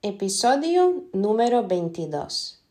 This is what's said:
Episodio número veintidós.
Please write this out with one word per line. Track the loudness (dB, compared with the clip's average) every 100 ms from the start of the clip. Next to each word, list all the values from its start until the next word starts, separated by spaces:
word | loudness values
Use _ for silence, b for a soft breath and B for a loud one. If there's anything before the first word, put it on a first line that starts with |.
Episodio | -6 -4 -4 0 2 2 2 4 4 2 -4
número | -2 0 2 4 2 0
veintidós. | -2 -2 -6 -6 -6 -6 -8 -8 -16 _